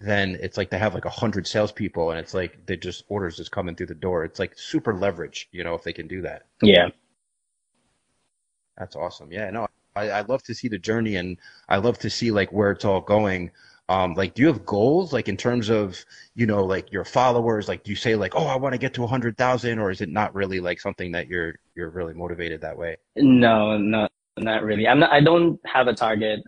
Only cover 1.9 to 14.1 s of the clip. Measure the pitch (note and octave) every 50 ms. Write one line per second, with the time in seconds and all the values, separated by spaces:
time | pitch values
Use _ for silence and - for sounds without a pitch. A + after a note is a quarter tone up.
1.9 | - E2+ E2 E2 E2 E2 D#2+ - - F#2+ F2+ E2+ - - _ - F#2+ E2+ - F2+
2.9 | F2 - - - G2+ G#2 G2 E2+ E2 - E2 - - G2+ F#2 F2+ E2 - F2+ D#2
3.9 | E2+ D#2 - F#2+ F2+ E2+ D#2 E2 - - F#2+ F2 - - - - - D#3 - -
4.9 | G#2+ F2+ F#2+ G2+ F2+ E2 D#2+ C#2+ - - - - - F2 F2 E2+ E2+ E2 - E2+
5.9 | E2+ - E2 D#2+ F2+ F#2 F2 E2 D2+ D2+ - _ _ _ - G#2 G2 F2 F2 F2
6.9 | - _ _ _ _ _ _ _ _ _ _ _ _ _ _ _ _ _ _ _
7.9 | _ _ _ _ _ _ _ _ _ _ _ _ _ _ _ _ _ - F#2 F2
8.9 | - C#2+ D#2+ F2 - - D#2 D2+ E2+ G2+ G#2+ F#2+ F#2+ A#2 A2 G2+ _ _ _ _
9.9 | _ G2+ G#2 G#2+ G2 G#2 G#2 G#2 B2+ C3 - - A#2 - - B2 G#2+ F#2+ - -
10.9 | A2 A#2 A2+ A2 G#2 F#2 F2 F#2 F2+ - _ - - _ _ - - G2 G2 A#2+
11.9 | A2+ - - A2 - - A#2+ A#2 G#2+ G#2 F#2+ F2+ - G2+ G#2+ G2+ G2 - - G#2
12.9 | G2 F#2+ - - G#2 G#2+ G#2+ G2+ F#2+ F#2 F2+ E2+ - _ _ _ _ _ _ -
13.9 | F#2 F#2+ F#2 F2+